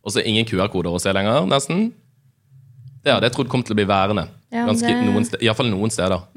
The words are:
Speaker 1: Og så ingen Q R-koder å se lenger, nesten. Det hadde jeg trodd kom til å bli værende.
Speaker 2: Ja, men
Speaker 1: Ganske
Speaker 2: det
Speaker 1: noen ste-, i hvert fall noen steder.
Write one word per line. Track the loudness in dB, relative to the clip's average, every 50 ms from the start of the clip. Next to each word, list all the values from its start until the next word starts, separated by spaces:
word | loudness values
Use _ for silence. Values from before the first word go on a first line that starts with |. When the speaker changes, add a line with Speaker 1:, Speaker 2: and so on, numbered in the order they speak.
| _
Speaker 1:
Og | -4
så | -4 -2 0
ingen | 0 0 0 0
Q | 0 0 0
R-koder | 0 0 -2 -2 -2 -2 -4
å | -2
se | -2 0
lenger, | 0 2 2 2 2 0 2 2
nesten. | 0 0 0 -2 -2 -2 -2 -2 -4 -12 _ _ _ _ _ _ _ _ _ _ -20 -20 -20 -20 -20 -20 -20 -20 -20 -4
Det | 0 2
hadde | 2 4 2
jeg | 0
trodd | 0 0 -2 0
kom | 0 -2 -2
til | 0 0
å |
bli | 0 2
værende. | 2 2 2 2 2 0 -2 -4 -6 -12 -20 _ _
Speaker 2:
Ja, | -6 -4 0
men | 0 0
Speaker 1:
Ganske | 0 0
Speaker 2:
det | 0 0 2 2
Speaker 1:
noen | 0 2 0 0
ste-, | -2 -4 0
i | 0
hvert | 0 2
fall | 2 0
noen | -2 0 -2 -2 -2
steder. | -2 0 0 0 0 -2 -4 -8 _